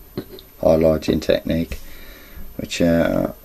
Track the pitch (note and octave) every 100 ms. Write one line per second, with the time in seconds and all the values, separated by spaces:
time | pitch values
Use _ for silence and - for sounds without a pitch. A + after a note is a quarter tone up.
0 | - - - - - - D#2+ D#2+ D#2+ D#2
1 | - D#2 - - - E2 E2 - - -
2 | - - - - - - - - E2+ E2
3 | G1+ G1+ - -